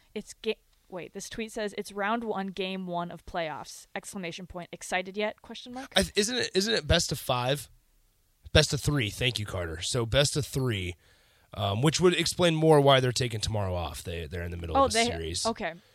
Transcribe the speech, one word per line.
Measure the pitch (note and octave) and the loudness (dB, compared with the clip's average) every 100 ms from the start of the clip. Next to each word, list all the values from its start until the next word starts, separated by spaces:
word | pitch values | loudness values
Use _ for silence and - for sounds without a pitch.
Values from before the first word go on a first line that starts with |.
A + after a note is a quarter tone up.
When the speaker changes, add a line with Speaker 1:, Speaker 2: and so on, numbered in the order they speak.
| _ G#3+ | _ -12
Speaker 1:
it's | - - | -12 -8
ga-, | A3 - _ _ _ | -6 -6 _ _ _
wait, | F3+ - | -12 -10
this | G3 - | -12 -12
tweet | - A3 | -8 -6
says, | A#3 G#3 G3+ | -4 -4 -4
"It's | G3 | -8
round | G3+ G3+ A#3+ | -4 0 0
one, | A3+ F#3+ G3 | -2 -4 -4
game | F#3 F#3 F#3+ F3+ | -4 -4 -4 -4
one | E3+ F3 | -4 -4
of | E3+ - | -8 -8
playoffs." | F3+ D#3+ C3+ - - - | -4 -4 -6 -10 -16 -10
Exclamation | G3 - G3+ E3+ E3+ F3+ | -10 -10 -10 -8 -10 -12
point. | F3 E3+ | -12 -12
"Excited | F3 - F#3 F#3 G3+ | -12 -4 -4 -2 -2
yet?" | G#3+ - | -2 -4
Question | - A3+ B3+ | -16 -16 -14
mark. | B3 C4+ G3 | -12 -2 0
Speaker 2:
I | |
th-, | F3 G3+ | 2 0
isn't | G#3+ B3 | 0 0
it, | - F#3+ | 0 0
isn't | G#3 | 2
it | G3+ D3 | 0 2
best | E3 - | 2 2
of | D3 | -4
five? | - B2 B2 C#3+ - - _ _ _ _ _ _ - | -2 0 2 -2 -4 -18 _ _ _ _ _ _ 2
Best | D#3+ C#3+ | 4 4
of | C#3 | 0
three. | - D3 G#2 | 0 0 0
Thank | - B2 A2+ | 0 -2 0
you, | G#2 | -6
Carter. | F#2 E2 E2 | -4 -6 -6
So | - B2+ A2+ | -4 -2 2
best | C3 C#3+ D3+ | 4 4 2
of | - | -2
three, | C#3 C3 G2+ F2 - _ _ _ _ _ F#2+ | -2 0 0 -4 -8 _ _ _ _ _ -4
um, | G2+ G#2 | 0 4
which | D3+ - | 4 6
would | F3+ | 4
explain | E3 E3 - F3 D#3 | 4 0 2 4 6
more | D#3+ D3 | 8 8
why | C#3 C3 | 10 6
they're | B2+ | 6
taking | A#2 B2 A2 | 0 -2 -2
tomorrow | - G#2+ F#2+ F2+ | -2 -2 -2 -2
off. | D#2+ C#2+ | -4 -8
They, | F#2 E2+ D2+ | -8 -8 -6
they're | F2+ | -6
in | E2+ | -6
the | F2 | -6
middle | E2+ D#2+ | -2 2
Speaker 1:
Oh, | C4+ | 4
Speaker 2:
of | |
the | A3 | 2
Speaker 1:
they, | A#3 | 0
Speaker 2:
series. | - D#2+ - A3+ | -2 -6 -2 -4
Speaker 1:
okay, | A3+ F3+ E3+ _ | -4 -6 -8 _